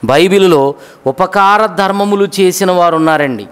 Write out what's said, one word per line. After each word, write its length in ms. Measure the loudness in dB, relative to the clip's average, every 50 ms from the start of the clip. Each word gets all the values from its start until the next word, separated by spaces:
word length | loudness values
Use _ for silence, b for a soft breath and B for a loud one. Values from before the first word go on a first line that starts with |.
| -2
బైబిలులో 680 | 0 2 2 2 2 2 2 2 4 2 2 2 0 -4 B B B B B -6
ఉపకార 600 | -6 -2 -2 -4 -2 0 0 2 2 2 2 0
ధర్మములు 600 | -2 -2 -4 -4 -2 -2 -2 -2 -2 0 0 -2 -2 0 0
చేసిన 300 | 0 0 0 0 -2 0
వారు 260 | 0 2 2 0 0
ఉన్నారండి. 500 | 0 0 0 0 0 -2 -4 -4 -8 -12 -16